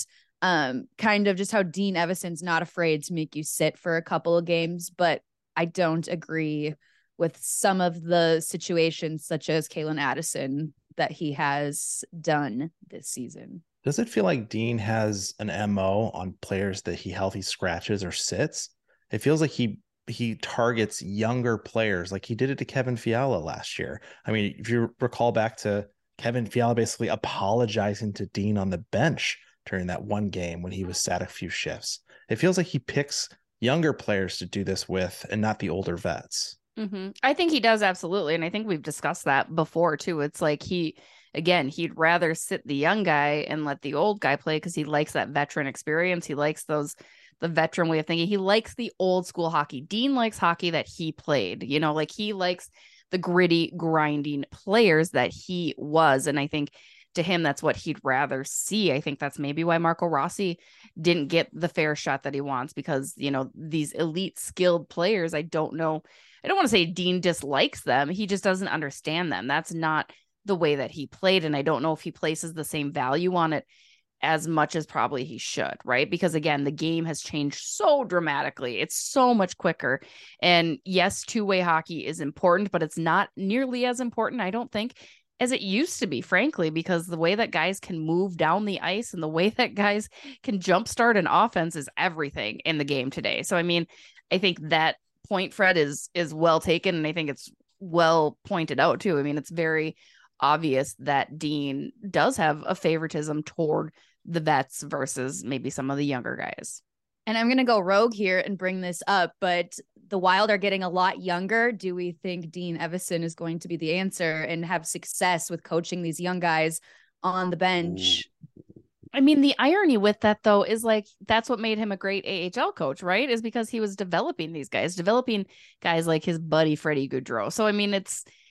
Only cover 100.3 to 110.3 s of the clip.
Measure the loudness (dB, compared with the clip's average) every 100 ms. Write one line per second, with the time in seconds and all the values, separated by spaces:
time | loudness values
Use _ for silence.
100.3 | -2 2 2 2 0 0 -4 -2 0 0
101.3 | -4 -4 -2 -4 -6 -8 -10 -4 0 2
102.3 | 2 0 0 -2 -2 0 0 -2 -6 -4
103.3 | -4 -6 -2 0 0 -2 -10 _ _ -6
104.3 | -2 2 2 0 -8 -8 -4 -4 -4 -6
105.3 | -6 -6 -6 -6 -6 -4 -2 -2 -2 -4
106.3 | -6 -6 -8 -12 -16 _ _ _ _ -2
107.3 | 2 4 4 6 4 6 6 6 4 2
108.3 | 2 0 -2 -2 -2 -4 -6 0 2 2
109.3 | 0 0 0 -2 -8 -18 _ -6 0 4